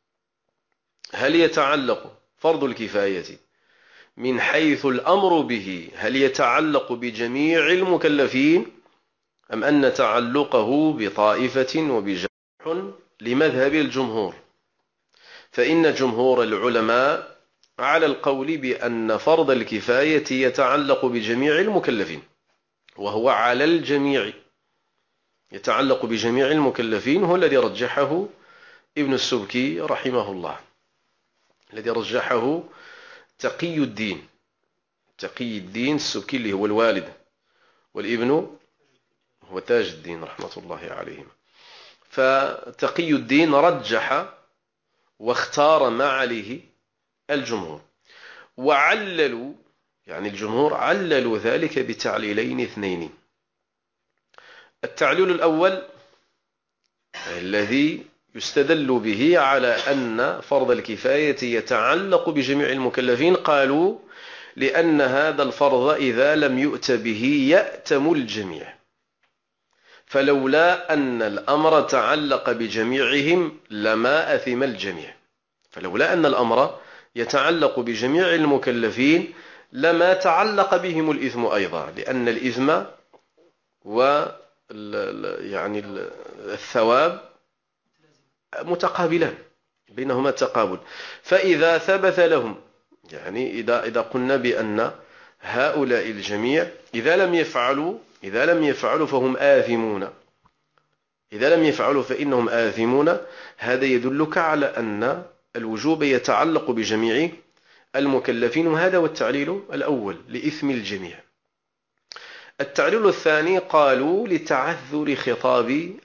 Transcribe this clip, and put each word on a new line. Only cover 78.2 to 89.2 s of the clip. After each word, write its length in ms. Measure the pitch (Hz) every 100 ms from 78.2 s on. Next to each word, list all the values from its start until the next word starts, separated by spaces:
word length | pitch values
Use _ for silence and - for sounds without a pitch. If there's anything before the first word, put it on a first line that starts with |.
| 180 165
المكلفين 960 | 151 139 131 120 113 101 139 165 190 - - - -
لما 420 | 131 156 165 175
تعلق 640 | 185 185 165 208 202 190 180
بهم 360 | 180 160 156
الإثم 340 | 139 127 120 117
أيضا، 480 | 104 92 82 73 -
لأن 300 | - 127 120
الإثم 540 | 113 127 120 135 175 196 - _ _ _ _ _ _ _ _ -
وال-، 500 | 110 131 147 160 - - _ _
ال-، 800 | 107 104 104 101 107 101 85 98
يعني 280 | 98 90 104
ال-، 320 | 101 98 92 - - -
الثواب 920 | 104 101 - 123 113 120 160 185 - _ _ _ _ _ _ _ _ _ _ _ - -
متقابلان، 720 | 165 175 175 - 170 165